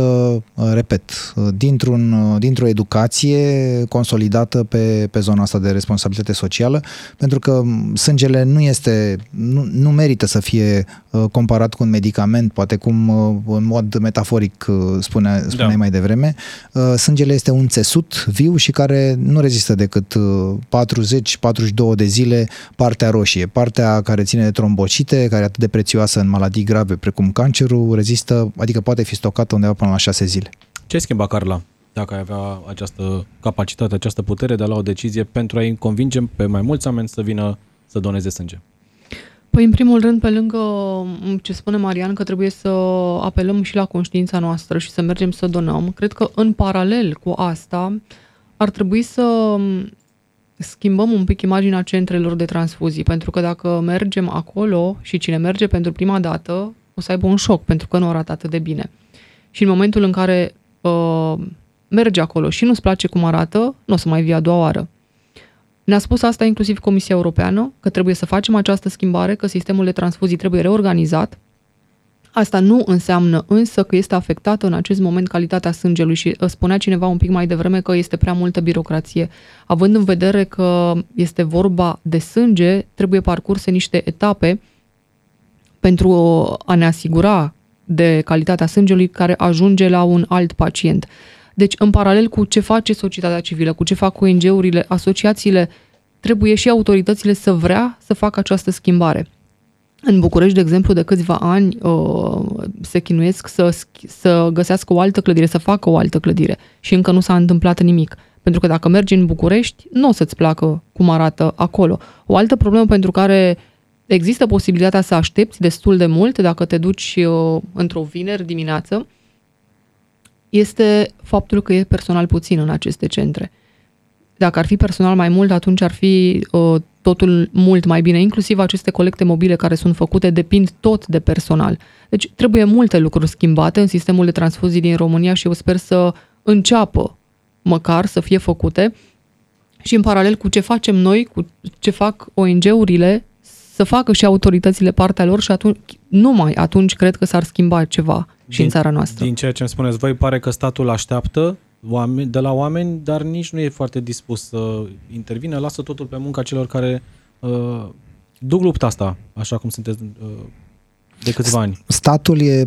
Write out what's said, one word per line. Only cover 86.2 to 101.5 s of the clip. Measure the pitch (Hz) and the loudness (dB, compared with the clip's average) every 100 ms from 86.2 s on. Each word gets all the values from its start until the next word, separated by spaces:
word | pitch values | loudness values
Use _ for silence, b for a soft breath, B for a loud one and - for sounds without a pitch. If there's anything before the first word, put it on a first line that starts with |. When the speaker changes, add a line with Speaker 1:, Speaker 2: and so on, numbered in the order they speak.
| 170 165 - - - | 4 2 0 -4 0
Speaker 3:
a | 180 | 2
ne | 165 | 2
asigura | 165 165 165 196 196 151 - _ _ | 0 -2 2 4 2 0 -6 _ _
de | - 160 170 160 - | -4 0 2 2 2
calitatea | 160 156 180 165 | 0 0 0 0
sângelui | - 196 185 180 | 2 4 4 2
care | - 175 - | 0 0 2
ajunge | 175 165 196 190 185 | 0 2 4 4 4
la | 180 | 4
un | 175 175 170 | 4 2 2
alt | 180 175 | 0 0
pacient. | - 165 - 165 175 - B B B B | -2 -2 -2 -2 -2 -6 B B B B
Deci, | - 196 - | 0 0 2
în | 208 | 2
paralel | 202 196 202 226 | 4 4 2 2
cu | - 202 | -2 0
ce | 214 | 0
face | 196 226 220 | 0 0 0
societatea | 214 196 185 175 170 | -4 -6 -6 -4 -4
civilă, | 170 160 160 | -6 -4 -4
cu | 160 | -2
ce | 165 | -2
fac | 185 190 - | 0 0 2
O | 190 | 2
N | 180 | 4
G-urile, | 180 196 185 170 - | 4 2 2 0 0
asociațiile, | 180 - 190 208 208 202 190 175 b b b _ _ | -2 -2 0 0 0 0 0 0 b b b _ _
trebuie | 202 220 214 214 | -2 0 2 2
și | 247 | 2
autoritățile | 233 208 196 185 208 208 | 2 2 2 2 0 0
să | 202 - | 0 0
vrea | 175 170 196 240 - - | 2 2 0 -2 -6 -6
să | |
facă | 202 208 202 | -2 -2 -2
această | 196 196 - | -2 -2 -2
schimbare. | 180 - 175 165 - 165 _ _ _ _ _ _ _ | -2 0 2 2 0 -6 _ _ _ _ _ _ _
În | 277 196 | 2 4
București, | 170 170 185 | 4 4 4
de | 190 | 4
exemplu, | 165 180 190 | 4 2 2
de | 175 | 0
câțiva | 170 185 175 170 | 2 0 0 -2
ani, | 170 | 0